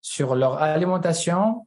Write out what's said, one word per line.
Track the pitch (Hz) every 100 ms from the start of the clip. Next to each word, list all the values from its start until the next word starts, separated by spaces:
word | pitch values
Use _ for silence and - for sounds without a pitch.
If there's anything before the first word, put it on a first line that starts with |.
sur | - - 135 127
leur | 127 139
alimentation, | 156 156 180 185 180 165 - 175 208 233